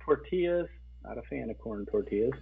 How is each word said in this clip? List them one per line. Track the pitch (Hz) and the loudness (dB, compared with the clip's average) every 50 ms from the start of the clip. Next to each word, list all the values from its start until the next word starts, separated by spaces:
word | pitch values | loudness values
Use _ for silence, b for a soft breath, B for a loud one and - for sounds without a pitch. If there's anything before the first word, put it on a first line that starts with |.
| - | 2
tortillas. | - 147 139 - - 180 185 175 175 175 175 170 170 - - - - - - - | 4 4 4 4 2 2 2 4 4 4 4 2 0 -6 -14 -18 -18 -16 -14 -12
Not | 104 104 131 | -10 -8 -8
a | - | -8
fan | - 143 135 123 113 | -6 -6 -4 -4 -4
of | 110 - | -6 -6
corn | - 117 107 104 98 | -6 -6 -6 -6 -4
tortillas. | - - 104 95 - 104 101 113 127 135 - | 0 0 0 2 2 2 2 4 2 2 0